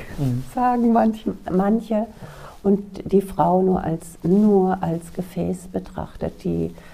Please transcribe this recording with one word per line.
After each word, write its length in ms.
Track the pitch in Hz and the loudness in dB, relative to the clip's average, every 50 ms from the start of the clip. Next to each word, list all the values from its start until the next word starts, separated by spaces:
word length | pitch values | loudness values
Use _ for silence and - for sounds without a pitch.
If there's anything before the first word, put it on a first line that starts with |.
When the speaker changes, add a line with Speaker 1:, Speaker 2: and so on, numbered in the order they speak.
| - - - | -12 -10 -6
Speaker 1:
Mhm. 260 | - 143 131 123 123 131 - | -2 -2 -2 -2 -2 -6 -6
Speaker 2:
<laughs> 60 | - | -4
sagen 360 | 254 247 247 247 240 233 233 226 | 0 0 2 2 2 4 4 4
manch, 320 | 233 220 220 220 - - 202 185 - - - | 4 4 2 0 -2 -4 -6 -6 -6 -6 -2
manche. 560 | 170 185 196 202 226 - - - 220 208 226 - - - - - - - - - - - - | 0 0 2 2 0 0 0 -2 -4 -4 -4 -6 -10 -16 -18 -18 -18 -18 -20 -20 -12 -2 0
Und 480 | 196 202 190 202 - 190 - - - | 2 2 2 0 -6 -12 -12 -2 2
die 100 | 190 196 | 2 2
Frau 400 | 196 - - - 151 170 180 185 | 2 2 0 0 2 4 4 4
nur 220 | 190 185 185 - - | 4 4 2 0 0
als, 220 | 160 165 165 - - - - - | -2 -4 -6 -6 -12 -10 -4 0
nur 580 | 170 185 208 214 214 202 190 185 185 185 185 | 2 4 6 6 6 6 6 4 4 2 0
als 320 | - 165 165 170 170 - - | -2 -2 -4 -4 -6 -8 -10
Gefäß 540 | - 180 - - 175 170 175 185 180 - | -10 -10 -8 -6 -4 -4 -4 -4 -6 -8
betrachtet, 760 | - - 185 180 - - - - - - - 165 160 - - - | -8 -8 -8 -8 -8 -10 -10 -10 -10 -8 -8 -8 -8 -6 -6 -4
die 300 | - - 165 165 170 - - - - | -4 -2 -2 -4 -4 -6 -12 -18 -20